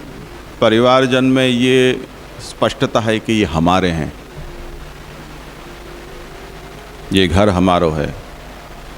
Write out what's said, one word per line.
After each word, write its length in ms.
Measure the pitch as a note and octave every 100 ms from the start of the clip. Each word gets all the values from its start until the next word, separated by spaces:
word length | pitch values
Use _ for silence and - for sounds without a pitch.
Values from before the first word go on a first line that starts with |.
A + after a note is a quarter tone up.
| - - - - - -
परिवारजन 640 | A2+ A2 B2 C3 C3 B2+
में 240 | C3 C3 C3
ये 560 | A#2+ B2+ C3 B2+ B2+ - - - -
स्पष्टता 600 | - - A2+ - C3 B2
है 180 | A2+ A2
कि 140 | -
ये 120 | A2
हमारे 460 | F#2+ D2+ E2+ F#2 F#2
हैं, 220 | E2 C#2+ - - - - - - - - - - - - - - - - - - - - - - - - - - - - - -
ये 160 | F#2+ F2+
घर 200 | F#2 G#2
हमारो 420 | F2+ F#2 F2 E2+
है, 240 | D#2 C#2+ - - - - - - - -